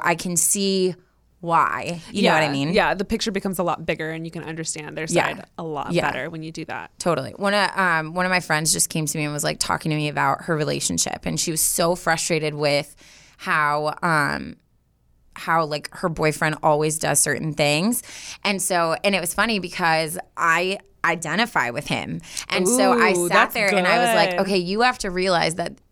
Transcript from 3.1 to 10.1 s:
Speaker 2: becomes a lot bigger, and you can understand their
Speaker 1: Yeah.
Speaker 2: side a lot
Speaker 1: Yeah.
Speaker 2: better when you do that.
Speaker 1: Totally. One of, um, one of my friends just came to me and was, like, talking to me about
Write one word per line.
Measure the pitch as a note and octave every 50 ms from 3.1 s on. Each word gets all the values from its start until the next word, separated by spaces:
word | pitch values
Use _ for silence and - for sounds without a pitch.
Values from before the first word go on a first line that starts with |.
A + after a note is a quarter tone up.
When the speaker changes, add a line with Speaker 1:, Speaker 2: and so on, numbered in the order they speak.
| A3+ A3 - A3+ G3
Speaker 2:
becomes | F#3+ - G3+ F#3+ E3
a | F#3
lot | E3+ D#3 - E3
bigger, | E3 E3+ - E3 D#3
and | D#3+ D#3+ E3
you | E3
can | D#3+ E3+ -
understand | - D#3+ D#3+ D#3+ D#3 - D#3+ D3+ D3+ - -
their | D#3 D#3
Speaker 1:
Yeah. | E3+ E3+ - D3 D#3
Speaker 2:
side | - - - _
a | - F3
lot | D#3+ D#3 C#3+ - - E3+
Speaker 1:
Yeah. | E3+ D#3+ D3
Speaker 2:
better | - B2+ B2+ D#3+
when | - E3 D#3
you | D#3+ D#3+
do | E3 D#3+
that. | - A#2+ - - - _ -
Speaker 1:
Totally. | - F3+ E3 C#3+ C3 B2+
One | - - F#3+ G3+ G3+
of, | G#3 G3 F3 - -
um, | F#3+ F3+ E3+ D#3+ D#3 D#3 D#3+
one | F3+ F3+
of | F#3
my | F#3 F3+
friends | E3+ - E3+ D3+ D#3+ D#3 -
just | E3+ - -
came | - E3 D#3
to | D3 -
me | D#3+ D3+
and | D3 D3
was, | D3 -
like, | D#3 D#3 -
talking | - - F3 D#3+ - E3
to | D3+
me | D3+ D3+
about | D3